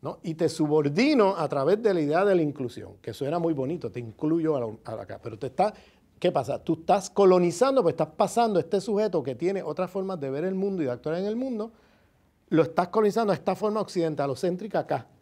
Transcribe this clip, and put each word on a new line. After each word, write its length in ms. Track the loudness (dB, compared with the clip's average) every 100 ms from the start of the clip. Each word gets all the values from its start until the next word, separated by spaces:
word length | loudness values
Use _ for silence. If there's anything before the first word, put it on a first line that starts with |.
¿no? 180 | -8 -8
Y 100 | -8 0
te 140 | 0
subordino 840 | 2 2 4 2 2 4 4 4 2
a 100 | -2
través 340 | 0 2 2
de 120 | 2
la 80 | 2
idea 240 | 2 2 4
de 100 | 2
la 60 |
inclusión, 560 | 2 -2 -8 -8 -16 -14
que 120 | -12
suena 260 | -6 -4 -2
muy 140 | -2
bonito, 380 | -2 -4 -6 -8
te 80 | -10
incluyo 560 | -12 -6 -2 0 0 -2
a 20 |
la, 180 | -4 -8
a 120 | -12 -12
la 60 |
acá, 160 | -12 -12
pero 180 | -12 -10
te 80 | -10
está, 260 | -2 -2 -2 -20 _ _ _
¿qué 120 | 0
pasa? 300 | 0 -2 -6
Tú 180 | -2 -4
estás 280 | 2 0 2
colonizando, 720 | 4 6 8 4 2 2 4
pues 120 | 2
estás 160 | 2 -4
pasando 500 | 0 0 2 2 2
este 220 | 0 -2
sujeto 420 | 0 0 0 0
que 120 | -2 -4
tiene 280 | -2 -2
otras 260 | -4 -4 -4
formas 300 | -4 -6 -6
de 100 | -6
ver 140 | -4
el 120 | -4 -2
mundo 260 | -2 -2
y 40 | -2
de 60 |
actuar 240 | -4 -4 -4
en 100 | -4
el 100 | -4
mundo, 360 | -4 -6 -8 _ _ _ _ _ _ _ _
lo 140 | 2
estás 240 | 2 0 0
colonizando 420 | 2 2 2 0
a 40 | 0
esta 200 | -2 -2
forma 240 | -2 -2
occidentalocéntrica 1000 | -4 -2 -2 -2 -4 -2 -2 -4 -4 -4
acá. 280 | -2 -4 -6 _